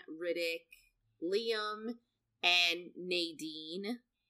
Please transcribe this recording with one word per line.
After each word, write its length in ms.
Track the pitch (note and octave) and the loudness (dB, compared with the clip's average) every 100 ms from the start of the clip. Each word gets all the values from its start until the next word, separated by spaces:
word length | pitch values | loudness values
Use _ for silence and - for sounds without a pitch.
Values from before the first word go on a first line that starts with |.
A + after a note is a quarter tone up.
| F3+ | -10
Riddick, 580 | D#3 F3 E3+ E3+ E3 _ - _ _ _ - | -6 -2 0 0 -4 _ -20 _ _ _ -6
Liam, 760 | E3+ G3+ A#3 A3 G#3+ G#3+ A3 A#3 _ _ _ - | 0 0 2 0 -2 -4 -6 -8 _ _ _ 0
and 480 | F3+ F3 F3 E3+ F3 - | 4 6 6 2 -4 -8
Nadine. 1040 | F3+ F3+ E3+ D3+ D#3 D#3 D#3 F3 G3+ A#3+ _ _ | 0 0 0 -4 -10 -8 -8 -6 -4 -6 _ _